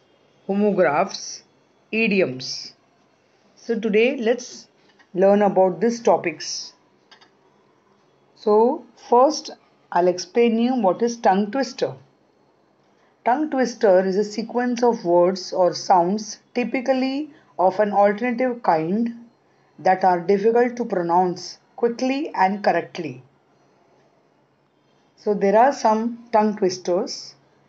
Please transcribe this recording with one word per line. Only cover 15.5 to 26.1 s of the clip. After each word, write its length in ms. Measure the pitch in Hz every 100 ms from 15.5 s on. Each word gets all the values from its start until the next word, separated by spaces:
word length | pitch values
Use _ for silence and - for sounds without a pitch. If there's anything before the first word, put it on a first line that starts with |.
or 200 | 185 180
sounds 680 | 151 - 185 175 214 220 - _ 240
typically 760 | 247 262 254 262 262 277 302 - _ -
of 220 | 180 196
an 140 | 208
alternative 720 | 196 202 208 247 233 254 240
kind 500 | - 160 160 214 233 - - _ _ _ _ -
that 240 | 185 185
are 160 | 190 175
difficult 560 | 170 196 214 233 247 240
to 80 |
pronounce 760 | 233 185 170 175 185 175 - - _ -
quickly 560 | 240 233 262 277 311
and 300 | 190 190 202
correctly. 580 | 208 170 160 - 151 127 - _ _ _ _ _ _ _ _ _ _ _ _ _ _ _ _ _ _
So 200 | _ 214
there 220 | 196 196 214
are 160 | 269
some 520 | - 220 220 233